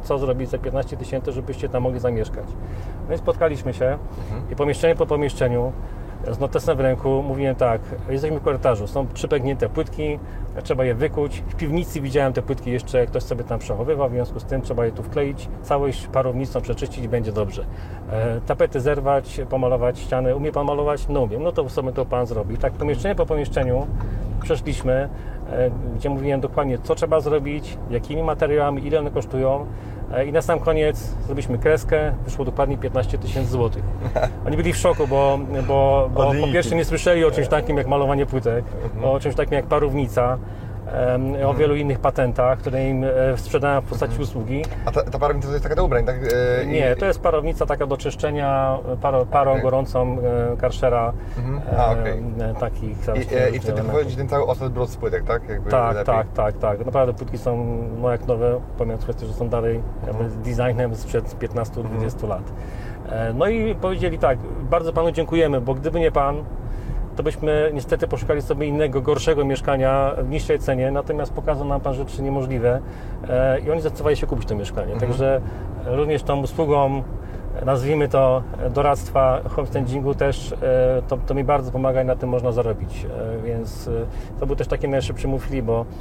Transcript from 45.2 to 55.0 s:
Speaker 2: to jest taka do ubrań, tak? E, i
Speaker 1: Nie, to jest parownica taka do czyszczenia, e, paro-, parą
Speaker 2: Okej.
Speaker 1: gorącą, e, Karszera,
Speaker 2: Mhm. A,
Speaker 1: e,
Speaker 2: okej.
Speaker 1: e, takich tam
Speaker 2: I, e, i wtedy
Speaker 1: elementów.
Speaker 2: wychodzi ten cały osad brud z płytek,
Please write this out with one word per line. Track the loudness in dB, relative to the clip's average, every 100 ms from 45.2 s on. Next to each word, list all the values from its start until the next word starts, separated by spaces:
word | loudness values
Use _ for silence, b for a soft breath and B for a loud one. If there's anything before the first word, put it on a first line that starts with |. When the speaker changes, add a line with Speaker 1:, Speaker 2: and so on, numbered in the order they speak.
| 2 2 0
Speaker 2:
to |
jest | -2
taka | 0 2
do | 4
ubrań, | 4 2
tak? | 0 0 2 4 2
E, |
i | 2
Speaker 1:
Nie, | 2 2 2
to | 2
jest | 2
parownica | 2 2 0 0 0
taka | 0 0
do | -2
czyszczenia, | -2 -2 -2 0 0 2 2 0 -2
e, | -2
paro-, | 2 2 4
parą | 4 4
Speaker 2:
Okej. | 4
Speaker 1:
gorącą, | 4 2 2 0 0 0 0 2 0
e, | 0
Karszera, | 0 2 2 2 2 -2 B B
Speaker 2:
Mhm. | -4 -4 -2 2
A, | 4
Speaker 1:
e, | 2
Speaker 2:
okej. | 0 -2 -4 -4
Speaker 1:
e, | -4
takich | -2 -2 -2 -4 -4 -2
tam | -2
Speaker 2:
I, |
e, |
i | 0 2 2 0
wtedy | -2
Speaker 1:
elementów. | -2 0
Speaker 2:
wychodzi | 0 0 -2
ten | 0
cały | 0 2
osad | 0 -2
brud | -2 -2
z |
płytek, | -2